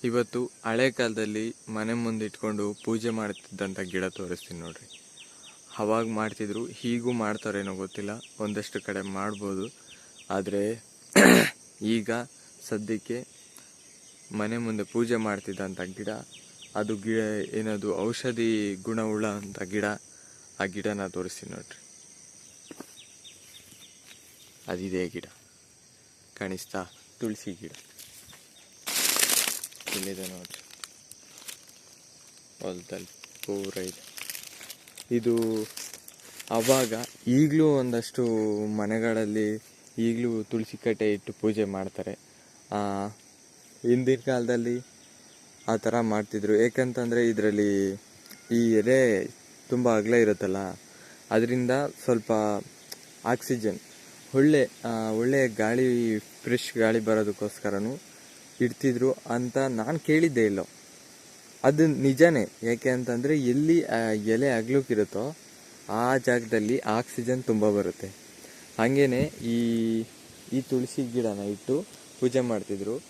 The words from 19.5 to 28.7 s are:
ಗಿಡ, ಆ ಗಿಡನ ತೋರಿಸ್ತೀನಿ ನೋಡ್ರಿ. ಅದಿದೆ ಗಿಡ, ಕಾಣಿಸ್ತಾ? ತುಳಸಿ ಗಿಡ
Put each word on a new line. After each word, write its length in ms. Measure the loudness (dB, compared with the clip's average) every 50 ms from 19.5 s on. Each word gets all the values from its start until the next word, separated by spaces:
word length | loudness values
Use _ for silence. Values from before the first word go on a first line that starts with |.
| -10 -10 -10
ಗಿಡ, 220 | -4 -2 -2 0 -2 -2 -4 -10 -20 -20 -20 -20 -20 -20 -20 -20 -20 -6 -4
ಆ 60 | -4
ಗಿಡನ 420 | -4 -4 -4 -4 -4 -4 -2 -6
ತೋರಿಸ್ತೀನಿ 440 | -6 -6 -6 -8 -8 -8 -12 -14 -14
ನೋಡ್ರಿ. 280 | -14 -14 -16 -16 -20 -20 -20 -20 -20 -20 -20 -20 -20 -20 -20 -20 -20 -20 -20 -20 -20 -20 -20 -20 -20 -20 -20 -20 -20 -20 -20 -20 -20 -20 -20 -20 -20 -20 -20 -20 -20 -20 -20 -20 -20 -20 -20 -20 -20 -20 -20 -20 -20 -20 -20 -20 -20 -20 -20 -20 -20 -20 -10
ಅದಿದೆ 420 | -8 -8 -6 -6 -4 -2 -2 -4 -4
ಗಿಡ, 160 | -6 -10 -12 -12 -20 -20 -20 _ _ _ _ _ _ _ _ _ _ _ _ _ _ _ _ _ _
ಕಾಣಿಸ್ತಾ? 480 | -8 -8 -6 -6 -8 -10 -8 -8 -8 -8 -8 -14 -20 -20 -20 -12 -8
ತುಳಸಿ 340 | -6 -6 -6 -6 -10 -12 -12
ಗಿಡ 180 | -12 -14 -16 -16 -18 -20 -20 -20 -20 -20 -20 -20 -20 -20 -20 -20 -20 -20 -20 -20 -20 -20 -20